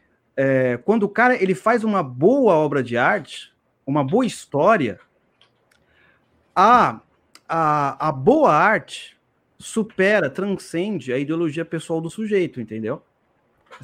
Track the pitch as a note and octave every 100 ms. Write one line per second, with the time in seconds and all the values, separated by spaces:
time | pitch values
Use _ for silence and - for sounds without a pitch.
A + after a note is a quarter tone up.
0 | _ _ _ - C3+ C3 B2+ A#2+ - G#3+
1 | G3+ G#3 B3 B3+ F#3+ F#3+ A3 A#3 A3 G3
2 | C#3 B2 E3+ C#4 A#3 D#3+ D3+ C#3 A2+ A#2+
3 | C#3+ G3+ C3+ - - _ _ _ - D3
4 | C3+ G3+ A#3+ - - C#3 F3 A3 A#2+ F#2
5 | _ _ _ _ _ _ _ _ _ _
6 | _ _ _ _ _ - G3+ A#3+ D#3+ A2
7 | - _ _ _ - E3 D#3 D3+ C#3 -
8 | D#3 C#3 C#3 D4+ B3+ D3+ F#3+ G3+ - -
9 | - _ _ _ _ _ - - G#3+ -
10 | F#3+ G#3 C#3+ D#3+ G3+ F#3+ - E3 G3+ F#3+
11 | B2+ B2+ C#3+ E3 E3+ D3 E3 E3 - E3
12 | D#3+ - A3 G#3 D#3+ B2+ A2 A2 G#2+ D3
13 | _ _ _ _ _ _ _ -